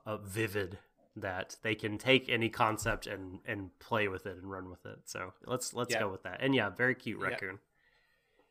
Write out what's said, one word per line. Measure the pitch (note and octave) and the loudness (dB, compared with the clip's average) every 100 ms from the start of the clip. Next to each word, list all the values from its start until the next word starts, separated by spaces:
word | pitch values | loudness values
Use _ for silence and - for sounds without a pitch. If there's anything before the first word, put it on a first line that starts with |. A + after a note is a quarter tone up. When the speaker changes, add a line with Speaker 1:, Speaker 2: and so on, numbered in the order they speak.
| A2 | -6
Speaker 1:
uh, | G#2 | -6
vivid | G2+ G#2 A2+ G2+ F#2 F#2+ - _ _ G#2+ | -4 -2 0 0 -4 -6 -18 _ _ -8
that | G2+ F2+ - - | -4 -4 -6 -4
they | A2+ G#2+ | -2 0
can | A2 G#2 | -2 0
take | B2+ C3+ C3 | 6 6 6
any | A#2 A2+ | 2 2
concept | - A2 A2 A#2 G#2+ - | 4 2 2 0 -2 -4
and, | G2 F#2 F#2 - | -8 -8 -10 -6
and | G#2 F#2 - | -6 -6 -10
play | - A2+ G2+ | 0 2 2
with | F#2 G2+ | 0 -6
it | F2+ | -8
and | F#2+ | -8
run | F#2+ F#2 | -8 -10
with | F2 G#2 | -12 -14
it. | G2 - | -14 -10
So | - F#2 - - | -8 -8 -10 -4
let's, | B2+ - | -4 -2
let's | A#2 A#2+ | -2 0
Speaker 2:
Yeah. | A2+ | 0
Speaker 1:
go | G#2 | 0
with | F#2 | -4
that. | F2+ F2+ | -8 0
And | C3+ C3 | 4 4
yeah, | G2+ | 4
very | F#2 B2+ B2 | 2 2 2
cute | A#2 G2+ | -2 -4
Speaker 2:
Yeah. | F#2+ | -2
Speaker 1:
raccoon. | - F#2+ G2 _ _ _ _ _ _ _ _ _ | -2 -6 -10 _ _ _ _ _ _ _ _ _